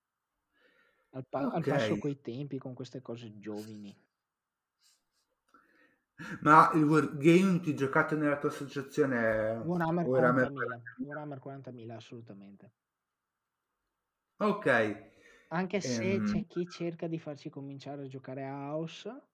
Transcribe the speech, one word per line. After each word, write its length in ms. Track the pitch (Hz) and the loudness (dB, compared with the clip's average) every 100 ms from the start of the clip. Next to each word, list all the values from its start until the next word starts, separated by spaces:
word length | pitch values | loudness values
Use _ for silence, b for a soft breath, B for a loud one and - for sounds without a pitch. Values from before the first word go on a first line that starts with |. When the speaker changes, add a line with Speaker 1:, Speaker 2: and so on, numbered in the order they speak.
| _ _ _ _ _ _ _ _ _ _ _ | _ _ _ _ _ _ _ _ _ _ _
Speaker 1:
Al 140 | 131 127 | -14 -8
pa-, 220 | 135 233 | -4 -2
al 120 | 175 | -2
Speaker 2:
Ok. 60 | 139 | 0
Speaker 1:
passo 300 | 143 110 104 | 0 0 0
coi 220 | 143 139 | -2 -6
tempi, 380 | - 120 143 135 | -8 -10 -8 -8
con 160 | 131 | -10
queste 260 | 127 131 135 | -12 -12 -12
cose 360 | - 117 117 104 | -12 -12 -12 -14
giovani. 560 | 101 104 110 107 101 - _ _ _ _ _ _ _ _ _ _ _ _ _ _ _ _ _ _ _ _ _ - B 175 | -10 -10 -10 -14 -16 -18 _ _ _ _ _ _ _ _ _ _ _ _ _ _ _ _ _ _ _ _ _ -16 B -2
Speaker 2:
Ma 300 | 147 156 165 | 8 10 10
il 100 | 165 | 6
wargame 760 | 151 156 139 151 151 170 190 175 | 6 4 2 4 6 8 8 4
che 140 | 160 | 0
giocate 420 | 131 135 160 156 175 | 0 2 2 2 2
nella 220 | 147 143 | 0 0
tua 100 | 151 | -2
associazione 680 | - 139 143 127 - 139 123 | -4 -8 -8 -4 0 2 2
è 400 | 113 110 110 113 | 2 2 0 -2
Speaker 1:
Warhammer 480 | 151 175 165 170 123 | -2 -2 0 0 2
Speaker 2:
Warhammer 440 | 127 127 127 127 | 4 4 4 2
Speaker 1:
quarantamila. 0 | |
Speaker 2:
quarantamila? 580 | 139 117 120 - - 139 | -2 -8 -8 -12 -10 -10
Speaker 1:
Warhammer 300 | 147 147 139 | -8 -10 -12
quarantamila, 560 | 135 139 131 123 113 117 | -12 -14 -14 -14 -14 -14
assolutamente. 760 | - 120 117 98 98 98 98 _ _ _ _ _ _ _ _ _ _ _ _ _ _ _ _ - | -14 -18 -16 -18 -20 -20 -20 _ _ _ _ _ _ _ _ _ _ _ _ _ _ _ _ -2
Speaker 2:
Ok. 260 | 208 202 151 120 107 101 - b b b _ | 0 2 2 4 2 -2 -12 b b b _
Speaker 1:
Anche 320 | 165 185 202 | -4 -2 -4
se 320 | 135 120 190 | -2 -2 0
Speaker 2:
Ehm, 140 | 202 208 | 0 0
Speaker 1:
c'è 140 | 208 202 | -2 -4
chi 200 | 175 180 | -6 -6
cerca 380 | - 170 165 170 | -6 -8 -6 -6
di 120 | 165 | -6
farci 300 | 156 139 156 | -8 -12 -14
cominciare 520 | 143 139 139 139 143 | -12 -14 -14 -12 -12
a 40 | 135 | -12
giocare 360 | 131 - 131 135 | -12 -12 -10 -8
a 260 | 139 139 | -8 -6
House, 360 | 156 165 - 208 262 - | -6 -6 -10 -14 -14 -18